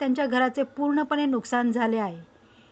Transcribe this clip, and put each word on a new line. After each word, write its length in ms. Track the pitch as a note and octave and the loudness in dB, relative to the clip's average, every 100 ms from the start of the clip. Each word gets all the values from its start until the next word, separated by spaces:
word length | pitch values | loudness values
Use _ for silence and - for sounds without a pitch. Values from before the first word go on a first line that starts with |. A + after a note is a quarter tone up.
त्यांच्या 260 | C#4 B3+ C#4 | -2 0 0
घराचे 360 | B3 B3+ B3 | 2 2 0
पूर्णपणे 640 | C4+ - C#4+ C#4+ D4 D4 D4 | -4 -2 0 0 0 0 0
नुकसान 460 | B3 - B3 A#3+ | 0 0 0 2
झाले 260 | A#3 A3+ A3+ | 2 0 0
आहे. 200 | G3+ E3+ E3+ - - - - | -2 -8 -16 -20 -20 -20 -20